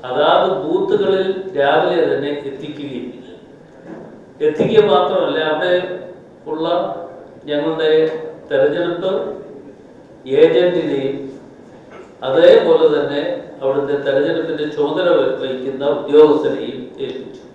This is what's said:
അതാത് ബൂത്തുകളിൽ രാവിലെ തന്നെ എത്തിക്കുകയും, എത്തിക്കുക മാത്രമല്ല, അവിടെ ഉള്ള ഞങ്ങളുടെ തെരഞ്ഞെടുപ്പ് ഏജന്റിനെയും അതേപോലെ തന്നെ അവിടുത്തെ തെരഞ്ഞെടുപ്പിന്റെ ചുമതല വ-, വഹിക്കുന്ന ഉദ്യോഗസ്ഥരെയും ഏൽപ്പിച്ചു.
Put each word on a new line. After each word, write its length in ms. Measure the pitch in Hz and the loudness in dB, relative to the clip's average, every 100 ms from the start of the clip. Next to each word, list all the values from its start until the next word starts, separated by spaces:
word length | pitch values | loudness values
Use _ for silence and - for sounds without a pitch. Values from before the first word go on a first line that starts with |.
| 123 | -4
അതാത് 400 | 135 151 180 185 - | 0 4 4 2 -2
ബൂത്തുകളിൽ 640 | 151 185 196 202 196 190 190 185 - 143 | -2 -2 0 0 2 0 0 -4 -6 -2
രാവിലെ 460 | 143 151 175 175 147 | 2 2 2 0 0
തന്നെ 200 | 139 143 143 139 | 0 -4 -6 -8
എത്തിക്കുകയും, 580 | 135 151 - 139 123 - - - - - - - - - - - - - - 151 | -12 -12 -12 -10 -10 -12 -14 -20 -20 -20 -20 -20 -20 -18 -18 -18 -20 -20 -2 -2
എത്തിക്കുക 360 | 151 - 220 202 | 0 4 4 6
മാത്രമല്ല, 480 | 185 180 185 160 160 156 | 4 2 0 0 -2 -2
അവിടെ 200 | 151 180 180 180 180 - - - - 151 | -2 0 0 -2 -10 -12 -18 -20 -18 -10
ഉള്ള 160 | 156 165 175 160 - - - - - 143 | -6 -2 -2 -4 -8 -14 -18 -20 -18 -6
ഞങ്ങളുടെ 400 | 147 160 156 156 156 156 160 - - - | -4 -2 0 2 2 2 -2 -10 -14 -4
തെരഞ്ഞെടുപ്പ് 600 | 139 147 170 175 170 190 202 - - - - - - - - - - 131 139 | 2 2 2 -4 -4 -4 -4 -6 -10 -16 -18 -20 -20 -20 -20 -20 -20 -2 4
ഏജന്റിനെയും 760 | 160 180 180 175 147 139 135 - - - - - - - - - - - 131 | 6 6 2 0 -2 -2 -4 -6 -10 -16 -20 -20 -20 -20 -20 -20 -20 -10 -2
അതേപോലെ 600 | 151 175 - - 160 156 | 6 8 8 6 4 4
തന്നെ 280 | 147 139 143 - - - - | 2 -2 -4 -4 -8 -10 -6
അവിടുത്തെ 340 | 135 143 139 143 | -2 -2 -2 -4
തെരഞ്ഞെടുപ്പിന്റെ 640 | 139 135 147 165 - 151 151 | 0 0 0 -2 -4 -4 -6
ചുമതല 340 | 151 147 185 175 151 | -2 -2 0 2 2
വ-, 180 | 135 135 | 2 -2
വഹിക്കുന്ന 460 | 131 127 135 131 143 147 | -6 -6 -6 -4 -2 -2
ഉദ്യോഗസ്ഥരെയും 840 | 139 147 151 - - - - - - - 131 | 4 6 8 6 0 -4 -8 -10 -14 -12 -10
ഏൽപ്പിച്ചു. 360 | 127 123 - - | -10 -14 -18 -20